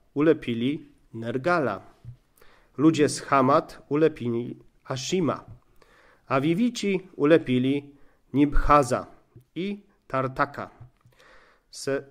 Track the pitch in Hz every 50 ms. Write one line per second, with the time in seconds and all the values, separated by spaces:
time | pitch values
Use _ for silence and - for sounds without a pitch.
0 | _ _ _ 135 151 165 151 151 - 131 117 113 117 135 147 170 - - _ _
1 | _ _ - 113 113 117 117 131 131 170 180 170 139 113 98 95 - - - _
2 | - 120 - - _ _ _ _ - - - _ _ _ _ - 143 160 160 139
3 | 151 131 - - - - 139 135 131 127 143 165 - - - - - - 143 147
4 | 160 156 156 - 120 120 117 117 123 131 127 - - - _ _ _ - 139 127
5 | - - 180 190 170 131 101 - - - - - _ _ _ - - _ _ _
6 | _ _ _ _ _ - 131 135 135 160 170 180 240 240 240 - - 202 196 180
7 | - - - - 143 147 165 156 131 131 127 127 127 135 139 143 139 - - _
8 | - - _ _ _ _ - 135 147 143 143 - - - 147 147 143 - 127 104
9 | 85 - - - _ _ _ 120 - _ _ 156 180 202 202 202 - _ _ _
10 | _ - - 131 131 131 131 - 143 - - - 101 90 - - 120 - _ _
11 | _ _ _ _ _ - - - - _ _ _ _ _ - - - 139 135 139
12 | 139 -